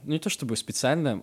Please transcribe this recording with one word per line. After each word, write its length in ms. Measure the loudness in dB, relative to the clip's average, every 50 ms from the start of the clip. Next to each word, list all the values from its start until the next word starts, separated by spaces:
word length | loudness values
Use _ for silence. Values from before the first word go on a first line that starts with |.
| -4
ну, 80 | -2 -2
не 60 | 0
то 100 | 0 -2
чтобы 260 | -2 -2 -2 -2 -2
специально 680 | -2 -4 -4 -2 0 2 2 4 4 2 2 0 -2